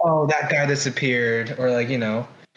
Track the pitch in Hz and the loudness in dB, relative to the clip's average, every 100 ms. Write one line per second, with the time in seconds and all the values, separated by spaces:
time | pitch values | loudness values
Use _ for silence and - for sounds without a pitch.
0 | 170 156 147 151 147 151 143 139 139 123 | 2 2 2 0 0 0 0 0 -2 -2
1 | 135 123 117 117 113 117 127 120 117 131 | -2 0 0 0 -2 -2 0 0 0 -2
2 | 110 110 127 - - | -2 -2 -6 -14 -20